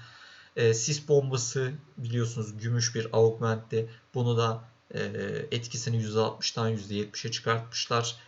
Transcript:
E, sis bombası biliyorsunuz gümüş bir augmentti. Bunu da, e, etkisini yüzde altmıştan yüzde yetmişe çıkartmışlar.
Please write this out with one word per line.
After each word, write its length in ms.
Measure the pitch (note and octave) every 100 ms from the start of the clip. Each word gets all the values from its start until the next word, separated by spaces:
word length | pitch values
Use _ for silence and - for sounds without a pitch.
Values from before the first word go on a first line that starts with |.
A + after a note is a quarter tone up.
| - - - - - -
E, 180 | A#2
sis 340 | A2+ - D3 -
bombası 640 | C#3+ C3+ B2+ - C#3 B2+ D3+ - -
biliyorsunuz 640 | A#2+ A#2+ A#2 A#2 G#2 G#2
gümüş 360 | A2+ A#2+ A2+
bir 140 | A2+ A2
augmentti. 760 | A2 A2+ - A2+ A2 - A2+ A2+ - _
Bunu 220 | B2+ A#2+ A#2
da, 280 | A2+ A2+ - _ -
e, 60 | G#2 G2+ G#2 G2+ G#2 -
etkisini 460 | A#2 - - B2 A2+
yüzde 220 | G#2+ G#2+
altmıştan 500 | A2 - - - A2+
yüzde 260 | A2 G2+
yetmişe 360 | G#2 G#2 - A#2
çıkartmışlar. 880 | - - A2+ - - - A#2+ A#2 -